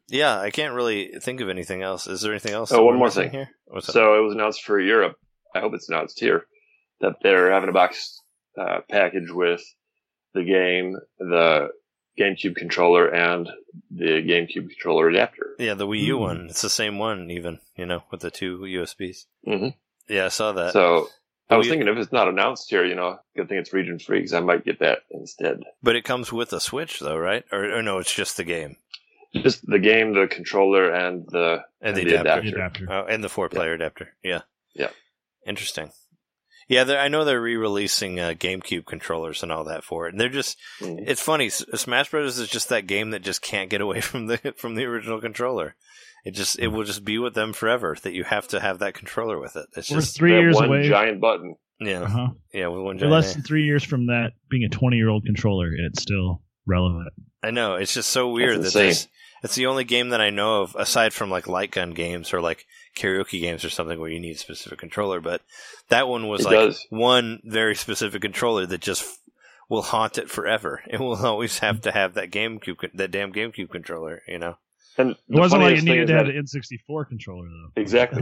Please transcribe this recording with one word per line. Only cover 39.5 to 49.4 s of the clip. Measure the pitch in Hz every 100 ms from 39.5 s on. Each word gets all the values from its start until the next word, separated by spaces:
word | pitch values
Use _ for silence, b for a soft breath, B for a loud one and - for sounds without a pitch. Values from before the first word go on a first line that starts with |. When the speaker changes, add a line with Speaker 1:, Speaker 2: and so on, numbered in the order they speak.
Speaker 1:
all | 80
that | 78 80
for | - 82 85
it. |
And | 95
they're | 123
just, | 139 - - B B
Speaker 2:
Mm-hmm. | 98 82 104
Speaker 1:
it's | 127
funny. | - 156 117
S-, | - -
Smash | 110 - 123 143
Brothers | 156 143 123
is | 113
just | 113 -
that | 117 92
game | 98 110
that | 104
just | 92 90
can't | - 104 95
get | 104
away | 101 95
<laughs> |
from | - 131 110
the, | 117 147 -
from | 117
the | 113
original | 127 117 110 110
controller. | 113 110 123 117 76 - b b b b
It | 107
just, | 98 92 -
it | 117
Speaker 3:
Mm. |
Speaker 1:
will | 110
just | 104 101
be | 101 110
with | 123
them | 110 110
forever, | 104 110 120 92 76
that | 98
you | 90
have | 85 104 -
to | 98
have | 101 90
that | 98
controller | - - - 113
with | 90